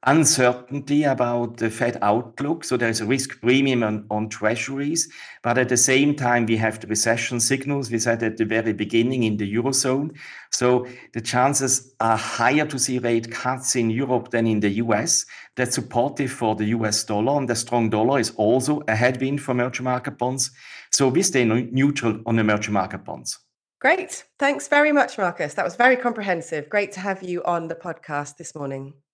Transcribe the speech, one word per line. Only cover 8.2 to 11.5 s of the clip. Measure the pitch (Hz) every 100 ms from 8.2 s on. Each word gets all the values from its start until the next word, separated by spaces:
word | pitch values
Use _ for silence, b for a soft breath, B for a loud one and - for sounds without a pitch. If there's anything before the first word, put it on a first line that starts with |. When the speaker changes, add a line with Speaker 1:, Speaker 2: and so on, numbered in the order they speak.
Speaker 1:
at | 113 110
the |
very | 110 113 113
beginning | 98 107 113 117 131
in | 113 104
the | 101
Eurozone. | 107 120 131 131 135 151 - B B B
So | - 123 127 123 B B
the | 117
chances | 117 123 131